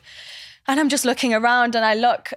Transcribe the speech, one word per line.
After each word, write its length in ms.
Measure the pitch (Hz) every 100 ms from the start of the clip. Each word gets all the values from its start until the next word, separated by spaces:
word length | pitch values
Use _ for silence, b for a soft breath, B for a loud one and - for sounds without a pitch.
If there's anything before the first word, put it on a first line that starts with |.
| B B B B B B -
And 120 | 269
I'm 100 | 294
just 160 | 269 247
looking 280 | 262 254
around 420 | 220 233 247 240 226
and 80 |
I 120 | 220 214
look 360 | 240 214 -